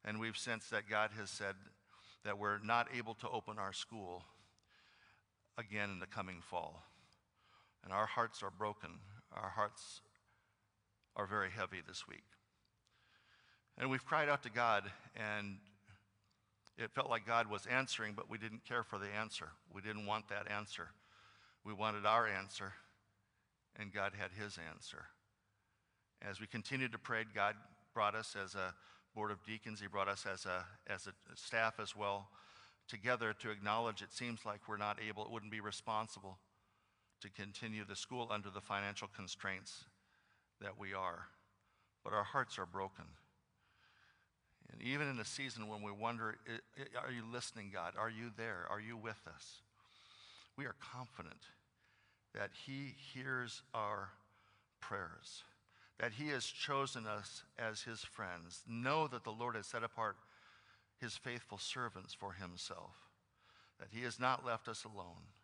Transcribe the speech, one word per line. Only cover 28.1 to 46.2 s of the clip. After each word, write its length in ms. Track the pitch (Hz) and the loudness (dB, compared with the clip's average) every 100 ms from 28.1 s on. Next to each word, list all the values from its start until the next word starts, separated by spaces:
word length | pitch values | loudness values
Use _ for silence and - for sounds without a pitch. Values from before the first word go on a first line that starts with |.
us 220 | 107 110 101 | 6 -2 -4
as 140 | 95 98 | -2 0
a 180 | 92 - - - _ 110 | -2 -2 -18 -20 _ -2
board 160 | 104 | 0
of 100 | 98 - | 0 -4
deacons, 340 | 110 117 107 | -6 -4 -6
he 80 | 101 | -2
brought 220 | 101 98 | 4 4
us 160 | 98 101 | 4 0
as 140 | 95 98 | -2 0
a, 200 | 90 90 98 - | 0 0 -10 -4
as 160 | 95 98 | -4 -4
a 60 | - - - | -12 -16 -10
staff 440 | - 117 113 110 | 0 4 4 4
as 160 | 104 104 | -4 0
well, 320 | 101 101 98 - - - - - - | 2 2 -2 -16 -20 -20 -20 -20 -12
together 440 | 110 107 123 113 107 | -2 4 4 4 2
to 120 | 117 | -2
acknowledge 500 | 104 104 110 117 98 | 0 4 4 4 0
it 100 | 101 | -6
seems 340 | - 120 117 113 | -4 -4 -2 -4
like 220 | 104 - | -6 -4
we're 80 | 107 | 0
not 220 | 104 101 107 | 0 0 -2
able, 180 | 101 | -2
it 80 | 110 | -2
wouldn't 200 | 113 104 | -4 -4
be 100 | 107 | -4
responsible 760 | 104 98 - 110 110 - 95 92 _ _ _ _ _ _ _ _ | -4 -4 0 0 0 -6 -12 -14 _ _ _ _ _ _ _ _
to 80 | 104 | -12
continue 540 | - 101 98 117 107 | -8 -8 -4 -4 -4
the 140 | 104 98 | -4 -6
school 320 | - 127 117 | -4 -4 0
under 180 | 107 101 | 0 -2
the 120 | 98 | -8
financial 480 | - 101 101 104 101 | 0 2 2 -2 -6
constraints 680 | - 92 - 98 95 - - - _ _ _ _ _ _ _ | -6 -8 -2 -2 -2 -4 -12 -14 _ _ _ _ _ _ _
that 180 | 101 98 | -8 -6
we 140 | 98 | -4
are. 340 | 95 92 85 90 - _ _ _ _ _ _ | 0 0 -2 -8 -14 _ _ _ _ _ _
But 120 | - | 2
our 100 | 104 | 4
hearts 340 | 101 143 123 - | 4 4 2 0
are 80 | 90 | -2
broken. 380 | 95 95 - 80 - - _ _ _ _ _ - - - _ _ _ _ _ - | 0 -2 -4 -14 -16 -20 _ _ _ _ _ -20 -20 -20 _ _ _ _ _ -18
And 100 | 113 | -6
even 280 | 120 143 147 | 0 2 2
in 100 | 127 | 0
a 60 | 107 | -2
season 420 | - 135 113 107 | -2 -4 -4 -4
when 140 | 107 | -4
we 100 | 104 | -4
wonder, 460 | 101 113 117 | 0 0 0